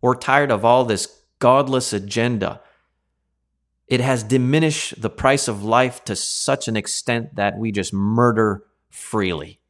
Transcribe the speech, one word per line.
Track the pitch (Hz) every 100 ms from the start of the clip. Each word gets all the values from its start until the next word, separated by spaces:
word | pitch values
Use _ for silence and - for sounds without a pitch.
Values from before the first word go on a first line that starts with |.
We're | 127
tired | 123 - 139 143
of | 107
all | 117 123
this | 120 101 - _ _ _
godless | 123 131 135 131 123
agenda. | 101 98 113 120 113 95 - _ _ _ _ _ _ _ _ _ _ _ _ _
It | 123
has | 131 127
diminished | 107 127 123 156 160 151 - -
the | 110
price | - 131 139 -
of | 104
life | 104 117 127 -
to | - 98
such | - - - 135 -
an | 110
extent | - - - 117 117 -
that | 101 98
we | 113
just | 101 90
murder | 98 101 113 120 110 110 104 _ _ _
freely. | - - 107 95 80 76 90